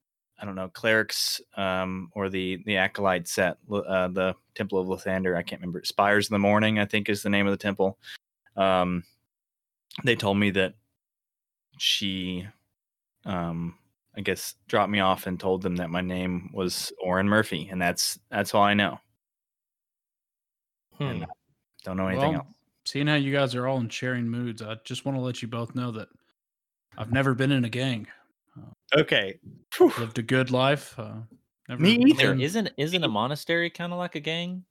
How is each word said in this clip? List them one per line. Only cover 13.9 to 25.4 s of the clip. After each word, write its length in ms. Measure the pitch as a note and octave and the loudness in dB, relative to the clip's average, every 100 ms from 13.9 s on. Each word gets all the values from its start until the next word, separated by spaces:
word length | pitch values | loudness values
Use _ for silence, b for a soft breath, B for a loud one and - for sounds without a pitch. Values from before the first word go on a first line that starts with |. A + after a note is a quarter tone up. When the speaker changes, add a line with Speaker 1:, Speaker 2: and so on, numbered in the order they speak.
| _ _ - | _ _ -8
Speaker 1:
I 60 | |
guess, 340 | G2 F#2 - - - | -4 -4 -6 -14 -2
dropped 240 | A2+ G2 | 0 2
me 80 | G#2 | 2
off 260 | F#2+ F#2 - | 2 2 -2
and 140 | F2+ | -4
told 220 | F#2+ F#2 | -2 0
them 140 | F#2 F2 | -2 -4
that 120 | F2 | -4
my 120 | F2 | -4
name 500 | F#2 F2+ F#2 F2+ F2+ | -4 -4 -4 -4 -6
was 400 | - F2+ - - - | -4 -4 -4 -8 -6
Oren 260 | F#2 F#2 G2+ | -2 2 4
Murphy, 420 | G#2 G#2+ E2+ F#2 | 4 2 -2 -6
and 100 | F#2 | -2
that's, 380 | F2 F2+ - - - | 0 0 -4 -6 -6
that's 240 | A2 G2 | -4 0
all 80 | A2 | 4
I 100 | G2+ G#2 | 4 4
know. 240 | G2 - _ _ _ _ _ _ _ _ _ _ _ _ _ _ _ _ _ _ _ - | 2 -2 _ _ _ _ _ _ _ _ _ _ _ _ _ _ _ _ _ _ _ -6
And 200 | C#3+ - | -6 -4
Speaker 2:
Hmm. 40 | |
Speaker 1:
I 40 | D#2+ - _ _ _ _ | -8 -14 _ _ _ _
don't 140 | - F#2 | -8 -4
know 100 | F#2+ | -2
anything 260 | A#2+ C#3+ | 0 0
Speaker 3:
Well, 80 | E2+ | 0
Speaker 1:
else. 120 | - _ _ _ - | -6 _ _ _ -8
Speaker 3:
seeing 220 | C#3 D3 | -2 2
how 80 | D3+ | 2
you 160 | C#3 | 2
guys 220 | C#3 C3+ B2 | 2 2 0
are 120 | B2+ | -2
all 120 | C3+ | -2
in 100 | A#2 | -2
sharing 400 | - B2+ B2 A#2 | -4 -4 -2 -2
moods, 320 | A#2 B2 A2 | -4 -6 -8
I 140 | G#2+ A2+ | -10 -10
just 220 | - B2 C#3 | -10 -8 -6
wanna 160 | C3+ | -4
let 200 | B2+ A#2+ | -4 -6